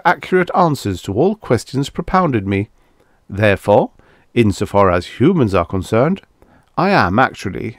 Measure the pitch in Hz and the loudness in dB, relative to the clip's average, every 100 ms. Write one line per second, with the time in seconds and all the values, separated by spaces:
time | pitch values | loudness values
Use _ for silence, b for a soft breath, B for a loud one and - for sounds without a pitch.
0 | - - - 185 175 - 175 143 104 92 | 0 -2 0 0 0 0 0 0 -4 -6
1 | - 98 170 220 - 120 - 127 139 - | -4 0 0 -2 -2 -2 -2 -6 -6 -6
2 | 175 185 180 123 95 98 104 _ _ _ | -4 -2 0 -2 -2 -2 -4 _ _ _
3 | _ _ _ 95 107 95 - 104 196 _ | _ _ _ 0 2 2 4 2 2 _
4 | b b b - 113 92 98 101 98 87 | b b b 0 0 0 -2 2 2 2
5 | 90 - 131 185 117 92 85 95 87 110 | -2 0 2 2 2 0 0 -4 -2 0
6 | 139 190 _ _ b b b - 175 190 | 0 -2 _ _ b b b -4 0 2
7 | 98 98 127 - 104 - 107 | 2 2 0 -2 -10 -8 -10